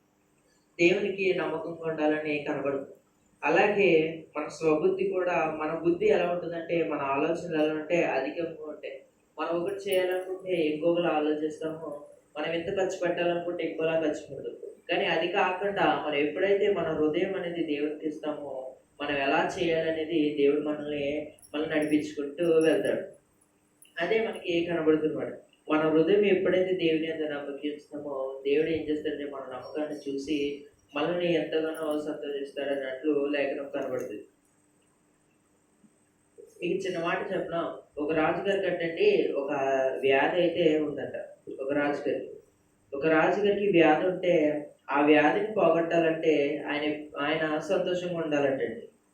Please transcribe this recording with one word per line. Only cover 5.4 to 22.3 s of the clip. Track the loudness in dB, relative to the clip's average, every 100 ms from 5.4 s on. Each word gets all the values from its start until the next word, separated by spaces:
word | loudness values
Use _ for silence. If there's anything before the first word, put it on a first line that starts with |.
| 0
మన | -2 -4
బుద్ధి | 0 0 2 4
ఎలా | 4 2
ఉంటుందంటే, | -2 -4 -6 -2 -2
మన | 0 -2
ఆలోచనలు | -2 0 0 -2 -2 0
ఎలా | 0
ఉంటే | -2 0 0
అధికంగా | 0 -2 -4 -4 -6 -8 -12
ఉంటాయి. | -12 -12 -14 -18 _ _ -8
మనం | -4
ఒకటి | -2 -2 -4
చేయాలనుకుంటే | 0 0 2 -2 -4 -8 -2
ఇంకొకరు | 0 0 2 2 2 2
ఆలోచిస్తాము, | 2 0 0 -2 -4 -8 -8 -10 -12 -14 -20 _ -8
మనం | -4
ఎంత | -4 -2
ఖర్చు | -2 -2 0
పెట్టాలనుకుంటే | -2 0 0 0 -2 -4
ఇంకోలా | -4 -2 0 2
ఖర్చు | 0 -2 -8 -10
పెడతాం. | -10 -12 -14 -14 -4
కానీ | -2 0
అది | 0 0
కాకుండా, | 0 0 0 -2 2 2 2 0
మనం | 0
ఎప్పుడైతే | 0 2 2 4 4
మన | 2 0
హృదయం | 2 2 2 0 -2
అనేది | -4 -4
దేవునికి | -2 -2 -2 -4 -6
ఇస్తామో, | -4 -6 -6 -8 -10 -10 -14 _ -8
మనం | -4 0
ఎలా | 2 2 0 0
చేయాలనేది | 0 2 0 -2 0 2 2 4
దేవుడు | 4 4
మనల్ని, | 0 -4 -4 -4 -2 -4 -6 -14 -8
మనల్ని | -4 -2 0
నడిపించుకుంటూ | 2 2 2 -4 -6